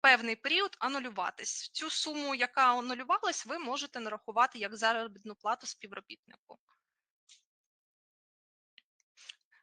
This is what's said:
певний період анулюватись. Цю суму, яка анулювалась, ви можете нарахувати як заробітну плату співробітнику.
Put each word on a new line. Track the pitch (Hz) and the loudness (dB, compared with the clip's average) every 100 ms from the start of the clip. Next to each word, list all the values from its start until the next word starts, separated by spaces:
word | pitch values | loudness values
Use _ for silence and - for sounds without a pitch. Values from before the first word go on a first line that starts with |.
певний | 277 247 226 226 | 8 8 4 -4
період | - 330 392 - | 0 2 2 -2
анулюватись. | 240 277 254 196 175 - - - - | -2 -2 -4 -4 -6 -6 -10 -8 -10
Цю | - 311 | -8 -4
суму, | - 320 294 285 269 | -4 -4 -4 -4 0
яка | 247 - 262 247 | 0 4 4 4
анулювалась, | 247 247 262 359 403 - 220 | 0 -6 0 2 2 -2 -6
ви | 320 | -6
можете | 277 285 285 254 | -4 -4 -6 -8
нарахувати | 220 214 - 214 254 240 | -8 -8 -4 2 2 2
як | 202 214 | -6 0
заробітну | 220 233 226 196 214 208 | 0 0 -4 -10 -16 -6
плату | 208 247 - | -4 -4 -6
співробітнику. | - 208 196 _ - _ - _ - _ _ _ _ _ _ _ - _ _ _ _ _ _ _ _ _ _ _ _ _ - _ _ _ _ - - _ _ | -14 -14 -14 _ -20 _ -20 _ -20 _ _ _ _ _ _ _ -20 _ _ _ _ _ _ _ _ _ _ _ _ _ -20 _ _ _ _ -20 -20 _ _